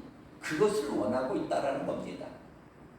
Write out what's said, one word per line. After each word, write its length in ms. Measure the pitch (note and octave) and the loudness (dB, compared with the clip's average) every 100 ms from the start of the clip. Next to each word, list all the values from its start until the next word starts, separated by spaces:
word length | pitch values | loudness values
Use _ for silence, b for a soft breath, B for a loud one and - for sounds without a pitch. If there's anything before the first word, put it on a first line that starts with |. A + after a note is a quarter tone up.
| - - - - | -12 -16 -18 -10
그것을 500 | - D#3 C#3 C#3+ C#3+ | -2 4 6 6 2
원하고 460 | A2 G#2 B2 C3 C3 | 2 2 2 2 0
있다라는 500 | - - C#3 C#3+ - | 2 2 2 0 0
겁니다. 400 | - - - - - - - - - - | -2 -4 -8 -10 -12 -16 -20 -20 -20 -20